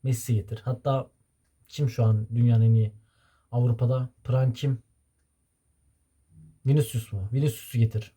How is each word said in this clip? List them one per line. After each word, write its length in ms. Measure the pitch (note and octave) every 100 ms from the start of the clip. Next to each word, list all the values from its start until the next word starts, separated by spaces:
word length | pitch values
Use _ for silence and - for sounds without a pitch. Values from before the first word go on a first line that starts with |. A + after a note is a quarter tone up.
Messi 320 | C3+ A#2+ -
getir. 260 | A2+ - A2
Hatta 460 | - B2 - C3+ - _ _ _ _ _ _
kim 200 | - C#3
şu 160 | -
an 220 | A2+ G#2+ A2
dünyanın 300 | A#2 A#2+ A2+
en 100 | A2+
iyi 200 | A2+ G#2+ - _ _ _ _ _
Avrupa'da? 560 | A#2+ B2 A#2 A#2+ C3 B2+ _
Prime 280 | - B2+ C3
kim? 300 | A#2+ C#3 B2+ _ _ _ _ _ _ _ _ _ _ _ _ _ _ _ D#2+ D#2 _ C3
Vinicius 460 | D3+ - A#2 -
mu? 160 | G2+ G2
Vinicius'u 460 | B2+ D3 A2 - A#2+
getir. 340 | A2+ A2 -